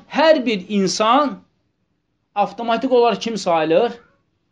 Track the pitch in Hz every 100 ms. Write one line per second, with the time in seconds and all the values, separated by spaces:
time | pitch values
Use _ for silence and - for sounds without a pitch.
0 | - 254 320 311 240 208 180 208 185 -
1 | 220 262 285 190 _ _ _ _ _ _
2 | _ _ _ 202 196 - 233 226 262 247
3 | 233 196 233 220 190 165 156 160 233 -
4 | _ _ _ _ _